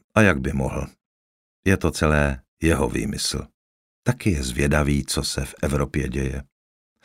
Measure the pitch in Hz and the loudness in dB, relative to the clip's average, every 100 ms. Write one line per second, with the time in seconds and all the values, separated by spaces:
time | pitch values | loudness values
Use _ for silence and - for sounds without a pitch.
0 | _ 110 101 69 65 67 67 67 69 _ | _ 4 4 4 -2 -2 -2 -4 -8 _
1 | _ _ _ _ _ _ 95 95 82 - | _ _ _ _ _ _ 0 2 2 2
2 | 78 76 73 65 _ - 82 67 62 65 | 2 4 2 -2 _ -2 2 2 0 -2
3 | 57 - - 67 - _ _ _ _ _ | -4 -4 -4 -6 -10 _ _ _ _ _
4 | - - 110 76 64 64 71 76 71 71 | -4 -2 0 0 -2 0 2 2 2 0
5 | - - 69 - 69 - 73 69 69 76 | 0 -4 -4 -6 -8 -6 -2 -2 -2 -2
6 | 65 67 65 65 - _ _ _ _ _ | -4 -4 -4 -6 -12 _ _ _ _ _